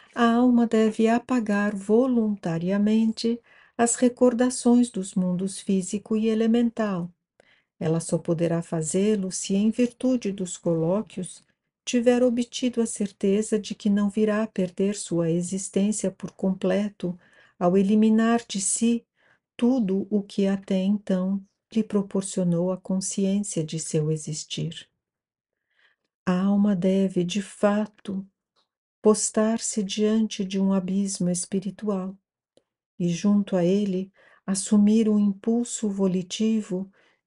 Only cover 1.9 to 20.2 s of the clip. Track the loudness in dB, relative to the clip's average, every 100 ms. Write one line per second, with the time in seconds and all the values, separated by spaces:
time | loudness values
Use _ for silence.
1.9 | 2 4 2 0 -2 -4 -2 -2 0 2
2.9 | 2 2 0 -2 -4 _ -20 _ -2 0
3.9 | 2 0 4 2 4 -2 0 2 4 2
4.9 | -4 -6 -2 -2 -2 -4 -6 -2 -2 -2
5.9 | -6 -4 -2 0 0 2 2 2 -2 -4
6.9 | -4 -8 _ _ _ _ _ _ -6 -2
7.9 | -2 -2 -4 -2 -2 0 -2 -4 -6 -2
8.9 | 0 0 0 -2 -6 -2 0 0 2 -2
9.9 | 0 -2 -2 -4 -6 -8 -6 -2 0 0
10.9 | -2 -4 -10 -12 -14 _ _ _ _ -4
11.9 | 2 4 4 2 2 -4 -2 -2 0 -2
12.9 | -2 -6 -2 0 0 0 -2 -4 -4 0
13.9 | 2 2 0 0 0 -2 -2 -4 -2 -2
14.9 | -2 -4 0 0 0 -2 -6 -4 0 0
15.9 | 0 -4 -6 -14 -4 -2 0 0 0 -2
16.9 | -6 -8 -8 _ _ _ -2 2 4 4
17.9 | 4 4 4 4 0 -2 -6 -4 0 0
18.9 | 0 _ _ _ _ _ -2 2 2 0
19.9 | -2 0 -4